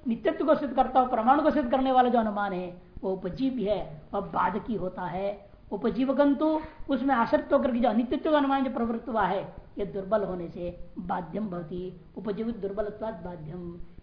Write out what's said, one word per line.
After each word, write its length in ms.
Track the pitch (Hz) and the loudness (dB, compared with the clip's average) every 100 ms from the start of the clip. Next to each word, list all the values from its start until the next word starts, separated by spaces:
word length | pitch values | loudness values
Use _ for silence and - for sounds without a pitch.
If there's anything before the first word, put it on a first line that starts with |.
| - | -4
नित्यत्व 400 | 226 381 311 320 | 0 0 2 4
को 80 | |
सिद्ध 200 | 294 277 | 2 2
करता 260 | 262 254 262 | 2 4 4
हुआ 80 | 247 | 4
परमाणु 340 | 233 226 294 | 4 4 6
को 80 | 302 | 4
सिद्ध 200 | 294 240 | 2 2
करने 220 | 262 262 | 2 4
वाला 160 | 254 247 | 6 6
जो 100 | 233 | 4
अनुमान 340 | 214 202 202 | 2 0 -2
है 300 | 180 180 175 - - | -4 -6 -10 -16 -8
वो 120 | 190 | -4
उपजीव्य 600 | 185 180 - 262 247 196 | -4 -4 -2 -2 0 0
है, 280 | 190 - - - | -2 -4 -12 -6
वह 60 | 202 | -6
बाधकी 540 | 180 185 185 202 - | -2 0 0 0 -4
होता 280 | 202 185 190 | -4 -4 -4
है। 480 | 180 180 202 208 - - - | -6 -4 -4 -6 -12 -20 -8
उपजीवकंतु 880 | 202 233 196 262 262 285 269 311 311 302 - - | -4 -2 0 2 4 4 4 2 2 -4 -8 -2
उसमें 240 | 262 269 | 0 2
आश्रित 380 | 240 226 - - | 2 4 2 4
होकर 200 | 269 254 | 2 2
के 60 | 240 | 2
जो 100 | 240 | 2
अनित्यत्व 420 | 214 247 294 330 | 2 2 0 2
का 80 | 294 | 4
अनुमान 260 | 269 269 | 4 2
जो 60 | 262 | 0
प्रवृत्त 380 | 240 233 226 262 | -2 -2 -4 -2
हुआ 180 | 226 180 | 0 0
है, 280 | 190 143 - - - | 0 -4 -12 -10 -6
यह 60 | |
दुर्बल 400 | 202 202 190 214 | -4 -6 0 0
होने 240 | 185 180 165 | 0 -4 -8
से 420 | 156 175 175 - 175 | -8 -8 -8 -12 -8
बाध्यम 500 | 180 185 175 196 214 | -4 -4 -4 -6 -4
भवति, 520 | 175 160 180 180 - - 240 | -6 -6 -8 -8 -12 -16 -10
उपजीवित 400 | 202 196 226 220 | -6 -4 -4 -4
दुर्बलत्वात् 680 | 196 202 208 208 220 175 | -6 -4 -6 -6 -8 -8
बाध्यम। 540 | 180 170 151 180 175 175 - - | -10 -10 -10 -10 -10 -10 -14 -16